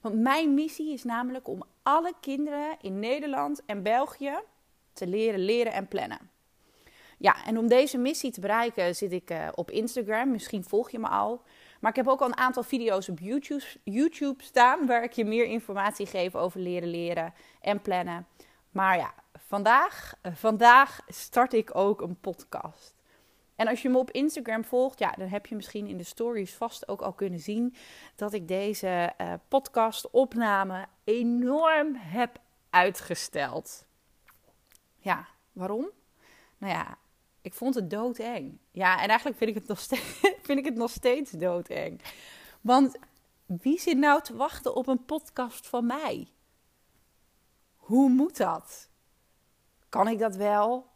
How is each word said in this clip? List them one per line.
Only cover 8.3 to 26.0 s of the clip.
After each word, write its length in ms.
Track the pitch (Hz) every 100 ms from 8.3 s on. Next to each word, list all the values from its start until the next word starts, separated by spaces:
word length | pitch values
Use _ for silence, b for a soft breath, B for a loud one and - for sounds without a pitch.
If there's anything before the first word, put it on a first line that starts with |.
te 80 | 226
bereiken 540 | 196 220 233 226 175
zit 180 | 175 202
ik, 180 | 180 -
eh, 180 | 165 156
op 160 | - 170
Instagram. 600 | - 233 247 208 220 269
Misschien 340 | 226 - 208
volg 260 | 175 202 -
je 80 | 233
me 100 | 226
al. 340 | 202 208 247 _ b b b
Maar 100 | 214
ik 60 | 226
heb 120 | 254
ook 120 | 262
al 60 | 254
een 100 | 247
aantal 260 | 254 254
video's 460 | 233 262 226 190 190
op 100 | 170
YouTube, 460 | 180 269 - 285 - -
YouTube 580 | - 208 311 - 285 269
staan 440 | - - 240 302 269
waar 160 | 240
ik 100 | 240
je 120 | -
meer 200 | 214 226
informatie 600 | 240 226 - 196 202 208 196
geef 280 | 190 180
over 260 | - 180 185
leren, 280 | 180 180 170
leren 460 | 170 170 170 165 - b b
en 220 | - 208
plannen. 440 | - 185 175 170 175 b b b _
Maar 260 | 196 190 180
ja, 180 | 143 - _ - -
vandaag, 680 | 202 202 254 370 - - -
eh, 120 | 180
vandaag 680 | 165 220 220 233 247 269 - -
start 440 | - - 247 254
ik 240 | 226 214 -
ook 240 | 196 202
een 200 | 175 175
podcast. 760 | - 175 - - 156 156 - _ b b b b b -
En 120 | 226
als 140 | 240
je 60 | 262
me 100 | 254
op 120 | 254
Instagram 540 | - 294 302 226 220
volgt, 340 | 220 247 262 262
ja, 120 | 196 -
dan 100 | 190
heb 180 | 202 202
je 80 |
misschien 320 | 214 - 214 208
in 100 |
de 80 | 185